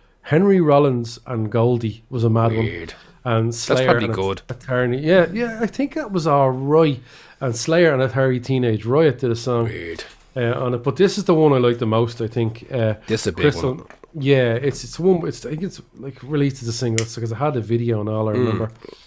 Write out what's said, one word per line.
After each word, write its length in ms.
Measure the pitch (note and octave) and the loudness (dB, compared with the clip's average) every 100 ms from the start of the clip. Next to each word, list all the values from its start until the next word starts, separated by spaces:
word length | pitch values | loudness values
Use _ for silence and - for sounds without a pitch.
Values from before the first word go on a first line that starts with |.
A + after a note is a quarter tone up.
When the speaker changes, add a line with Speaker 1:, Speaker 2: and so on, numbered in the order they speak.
| _ _ | _ _
Speaker 1:
Henry 380 | - D3+ G3+ F#3+ | 0 2 4 4
Rollins 580 | D3+ C#3+ C#3+ A#2+ A#2 - - | 6 4 4 0 -4 -10 -8
and 240 | A#2 G#2+ | -4 -2
Goldie 540 | A2+ A#2+ A#2+ A2+ - - | 2 2 2 -2 -8 -8
was 140 | B2+ | -2
a 60 | A#2 | 2
mad 220 | A2+ A2+ | 4 2
Speaker 2:
Weird. 400 | A2+ G#2+ E2+ E2 - - _ | 2 -2 -4 -12 -16 -20 _
Speaker 1:
one. 140 | B2 A2+ | -2 0
And 120 | A2+ | 0
Speaker 2:
That's 100 | A#2 | -2
Speaker 1:
Slayer 260 | - B2+ B2+ | 0 2 2
Speaker 2:
probably 180 | A#2+ A#2+ | 2 0
Speaker 1:
and 80 | |
Speaker 2:
good. 280 | G2+ G2 F#2+ - | -2 -2 -4 -8
Speaker 1:
Attorney. 500 | A#2+ - B2+ B2 B2+ | -12 -4 -2 0 0
Yeah, 280 | D#3 F#3 E3+ | 2 4 4
yeah, 260 | G#3 A#3+ A3 | 0 -6 -4
I 60 | A3 | -4
think 280 | - C#4+ | -2 -4
that 160 | D#4+ A3+ | -4 -6
was 140 | F#3 D#3 | -2 2
all 240 | C#3+ C3+ | 2 2
right. 500 | B2+ C3+ D#3 D#3 A#2+ - - - - | 0 2 4 4 0 -8 -20 -20 -8
And 140 | C3+ A2+ | -6 -4
Slayer 360 | - E3+ E3 | 0 2 4
and 100 | C3 | 4
Atari 400 | C3 C3+ C3+ B2+ | 0 0 0 0
Teenage 420 | B2 C3 B2 G#2+ A2+ | 0 0 2 0 2
Riot 320 | C#3+ D#3 - | 4 4 2
did 120 | B2 | -2
a 60 | A2+ | -2
song, 280 | B2+ A#2+ | -2 -2
Speaker 2:
Weird. 400 | A2+ E2+ E2+ E2 - - _ C3 | -2 -4 -10 -12 -14 -20 _ -4
Speaker 1:
uh, 160 | A#2+ | -2
on 200 | C#3 B2+ | -2 -2
it. 80 | B2 | -2
But 140 | C#3 C3+ | -2 2
this 220 | F#3+ G3+ | 2 2
is 60 | |
the 100 | F#3+ | 2
one 180 | D#3+ D#3 | 4 6
I 60 | C3 | 6
like 200 | A#2+ A#2+ | 4 2
the 80 | A2+ | 0
most, 340 | A2+ A#2 - | 0 0 -2
I 40 | A2 | -4
think. 380 | A#2+ A2+ A2+ - | -2 -2 -4 -8
Uh, 220 | C3 A2 G#2 - | -2 -2 -2 -4
Speaker 2:
This 160 | G#2+ | -4
is 40 | G#2 | -2
a 40 | |
big 100 | - | 0
Speaker 1:
Crystal, 300 | D3 - C3 | 0 0 -2
Speaker 2:
one. 100 | C#3 - - - D#3+ | -4 -10 -20 -16 -4
Speaker 1:
yeah, 360 | C3+ C3+ A#2+ | 2 4 2
it's, 300 | A#2 C#3 - | 0 -2 -4
it's 140 | A2+ - | -8 -2
one. 260 | F#3 F3+ D#3+ | 2 2 -2
It's, 180 | - | -8
I 60 | A#2+ | -10
think 120 | D#3 | -8
it's, 160 | F#3+ - - - | -8 -10 -20 -16
like, 180 | C3+ - | -16 -14
released 400 | B2 D3+ C#3 C3+ | -4 0 0 -2
as 60 | A#2 | -6
a 40 | |
single, 320 | A#2 B2 A2+ A2+ | -4 -2 -2 -4
so, 140 | A#2 | -6
'cause 120 | A2+ | -8
it 40 | A2+ | -4
had 200 | D3 C3+ | -4 -2
a 40 | |
video 400 | G2 A#2 A#2 G#2+ | -2 -2 0 -2
and 80 | G#2 | -2
all, 200 | A2 G#2+ | -2 -2
I 60 | |
Speaker 2:
Mm. 40 | A#2 | 0
Speaker 1:
remember. 320 | A#2+ A2 A2 - - - | 0 -2 -4 -8 -20 -20